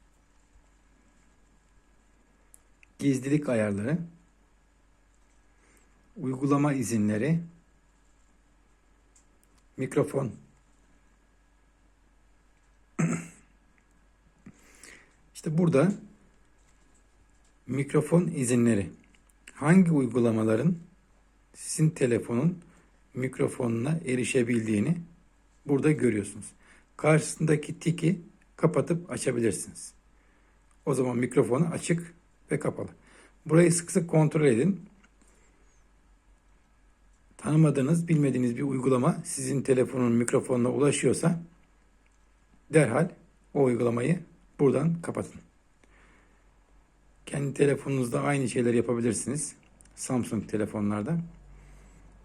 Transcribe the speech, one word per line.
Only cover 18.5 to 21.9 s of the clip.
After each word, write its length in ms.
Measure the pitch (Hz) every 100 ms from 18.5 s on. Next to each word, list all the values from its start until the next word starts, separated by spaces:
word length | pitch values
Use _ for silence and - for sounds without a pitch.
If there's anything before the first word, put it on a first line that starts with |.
| 123 117 107 82 - _ _ _ _ -
Hangi 380 | - 143 190 170
uygulamaların 840 | 151 123 123 120 110 110 110 151 175 - _ _ _ _ _ _
sizin 360 | - - -
telefonun 680 | 156